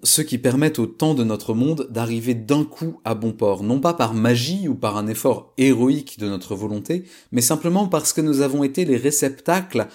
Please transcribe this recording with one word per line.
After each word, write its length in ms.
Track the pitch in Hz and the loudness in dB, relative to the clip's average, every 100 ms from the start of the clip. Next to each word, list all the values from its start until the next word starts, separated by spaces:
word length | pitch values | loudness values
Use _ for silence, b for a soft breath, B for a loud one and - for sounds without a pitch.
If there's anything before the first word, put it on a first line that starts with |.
ceux 180 | - - | 0 0
qui 160 | 156 120 | 0 0
permettent 400 | 123 131 156 151 | 2 2 2 0
au 80 | 113 | -4
temps 300 | - 156 139 | 0 0 2
de 80 | |
notre 320 | 110 104 - 113 | 0 -2 -2 0
monde 320 | 139 156 127 | 0 0 -4
d'arriver 460 | 113 117 117 120 117 | -4 -2 -2 -2 -2
d'un 280 | 107 143 | 2 2
coup 360 | 147 - 165 - | 0 -4 -8 -6
à 120 | 113 110 | -4 -2
bon 180 | 113 | -4
port, 300 | 107 104 95 | 0 0 0
non 160 | 104 135 | 0 0
pas 160 | 170 170 | 0 0
par 180 | 113 | 0
magie 540 | 113 117 120 135 190 170 | 2 2 2 0 -2 -2
ou 80 | 110 | -2
par 220 | 110 104 | -2 -2
un 100 | 104 | -4
effort 460 | 113 139 101 - - | -2 0 0 -4 2
héroïque 600 | 135 117 131 147 - - | 4 4 4 0 -4 -8
de 80 | 101 | -6
notre 280 | 98 - 98 | -6 -8 -6
volonté, 500 | 104 104 95 175 185 B B | -6 -6 -4 -4 -6 B B
mais 100 | 127 | 0
simplement 460 | 120 156 170 190 202 | 0 0 0 0 2
parce 260 | 165 151 | 0 0
que 80 | - | 0
nous 200 | 156 139 | 2 2
avons 220 | 139 143 | 2 2
été 220 | 139 156 170 | 0 0 0
les 120 | 123 | 2
réceptacles 880 | 135 - 139 135 - 185 185 120 104 | 2 0 -2 -2 0 0 0 -4 -4